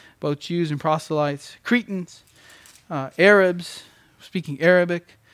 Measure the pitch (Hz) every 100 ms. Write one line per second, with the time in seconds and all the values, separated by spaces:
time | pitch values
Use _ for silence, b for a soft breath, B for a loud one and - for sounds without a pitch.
0 | b b 147 143 - 175 160 147 156 156
1 | - 151 147 143 - - - 240 220 190
2 | 170 - _ b b b b b b 151
3 | 135 - 190 202 185 180 170 - - b
4 | b b - 185 156 135 170 180 175 170
5 | - _ b